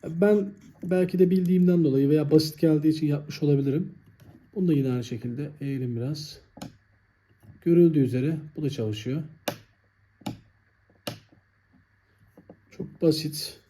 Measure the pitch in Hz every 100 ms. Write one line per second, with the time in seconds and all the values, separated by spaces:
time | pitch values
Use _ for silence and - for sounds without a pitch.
0 | - 165 202 208 196 - - - 180 185
1 | 180 180 180 185 175 185 180 175 160 135
2 | 139 151 147 156 156 - 165 151 156 156
3 | 151 143 - - 147 143 139 139 196 -
4 | _ _ - - _ - 180 147 135 123
5 | 117 117 123 117 147 147 139 139 127 117
6 | 127 151 - - _ - - - _ _
7 | _ _ _ _ - - - 170 170 151
8 | 127 123 139 160 - - 147 - 110 104
9 | 123 139 156 - - - _ _ _ _
10 | _ _ - - _ _ _ _ _ _
11 | - - _ _ _ _ _ _ _ _
12 | _ _ _ - _ - _ - - -
13 | 165 156 156 - - - _